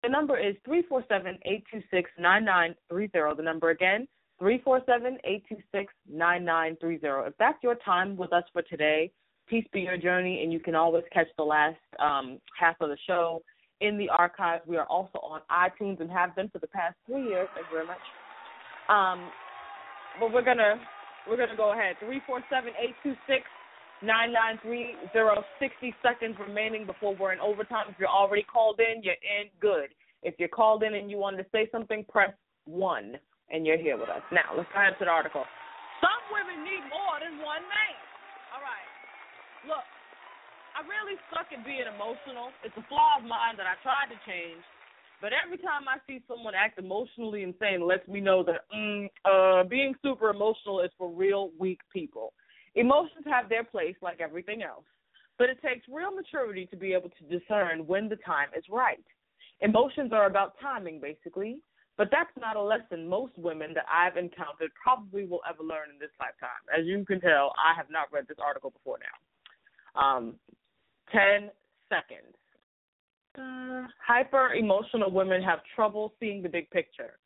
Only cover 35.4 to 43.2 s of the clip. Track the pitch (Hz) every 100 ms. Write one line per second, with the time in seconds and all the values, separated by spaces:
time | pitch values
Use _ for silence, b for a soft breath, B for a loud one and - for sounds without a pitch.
35.4 | 131 - - - - - 349 453 403 415
36.4 | 370 330 339 392 277 330 392 294 330 302
37.4 | 302 311 370 415 427 - - - - -
38.4 | - 247 277 214 - - - - - -
39.4 | - - 277 311 - - - - - -
40.4 | - - - - 311 415 403 392 - 330
41.4 | - 269 233 269 233 202 214 254 277 247
42.4 | 247 - - 220 - - 906 285